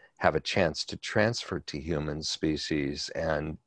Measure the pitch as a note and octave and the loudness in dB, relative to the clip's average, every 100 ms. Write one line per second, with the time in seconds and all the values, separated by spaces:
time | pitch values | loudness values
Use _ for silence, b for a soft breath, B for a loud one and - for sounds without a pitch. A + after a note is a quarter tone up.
0 | b b F2+ D2+ - - E2+ - - - | b b 4 4 2 4 4 2 -6 -8
1 | - A2 G#2+ A#2 - F2 - D2 D#2 D#2 | -2 2 2 2 -4 -6 -6 -8 -2 -2
2 | D2+ D2+ D2+ - D#2+ D2+ - D#2 C#2 C#2+ | -2 -4 -4 -2 0 0 0 0 0 -4
3 | - - D#2+ D2+ D2+ D#2 | -6 -4 0 0 -2 -6